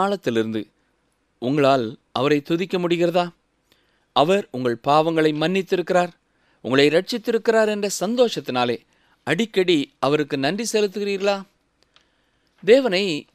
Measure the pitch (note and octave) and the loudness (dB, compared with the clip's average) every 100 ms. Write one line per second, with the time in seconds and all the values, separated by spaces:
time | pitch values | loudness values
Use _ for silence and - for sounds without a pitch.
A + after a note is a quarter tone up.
0 | G3 G3+ C3 A2+ A2 A2 G2+ _ _ _ | 0 -2 -2 0 0 -4 -8 _ _ _
1 | _ _ _ - B2 D3 C#3 C3+ A2+ C#3 | _ _ _ -8 -2 2 2 2 -2 -8
2 | _ - C#3+ D3 C#3+ E3+ F#3 F#3 F3 E3+ | _ -2 0 0 0 -4 -2 -2 -2 0
3 | F3 F3 F3 - _ _ _ _ _ _ | 0 0 -2 -8 _ _ _ _ _ _
4 | _ - D3+ G3 - B2+ B2+ A#2 C#3 D3+ | _ 0 2 2 -2 -4 -4 -2 2 2
5 | D#3+ D#3+ D#3 D3+ D#3+ F#3+ F#3 F#3 E3+ F3+ | 2 2 0 0 -2 -2 -2 -2 0 0
6 | F3+ - _ _ _ _ A2 C3+ D3 D#3+ | 0 -6 _ _ _ _ -2 2 4 2
7 | F#3+ A#3 A#3 A3+ A#3 A3 G#3+ G#3 G3+ - | 0 -4 -2 -2 2 2 2 -2 -6 -4
8 | G3+ B3 A#3 - C3+ B2+ A#2+ A#2 _ _ | -2 0 0 -2 -6 -2 -2 -4 _ _
9 | _ _ - E3 A3+ G3 F3+ D#3 C3+ _ | _ _ -4 -2 -2 0 2 0 -2 _
10 | C3+ D3 C#3+ C#3+ C#3 G3+ A3+ G#3+ G#3 G3+ | 0 0 -2 -4 -2 -4 -2 -2 -2 -2
11 | G3+ G3 G3 G3 G3 _ _ _ _ _ | -6 -2 -2 -2 -6 _ _ _ _ _
12 | _ _ _ _ _ _ F3+ C4 B3+ F3+ | _ _ _ _ _ _ 4 4 4 0
13 | G3+ D3 - | -2 -4 -8